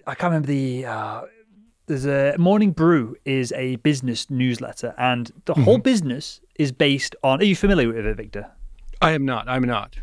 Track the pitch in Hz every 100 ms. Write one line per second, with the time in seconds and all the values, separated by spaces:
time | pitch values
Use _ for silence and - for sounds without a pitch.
0 | - 135 180 160 139 139 135 127 127 110
1 | - 117 123 _ _ _ _ _ - 143
2 | 139 139 139 160 175 208 208 160 165 165
3 | 113 - - 135 120 127 127 127 151 139
4 | 127 117 - 131 127 117 123 - 120 -
5 | 127 123 120 - - 151 127 240 262 233
6 | 147 123 - - _ - 143 127 147 139
7 | - - 135 135 208 180 202 185 117 113
8 | 107 107 107 101 - - - - - -
9 | 160 156 135 120 123 131 123 113 101 -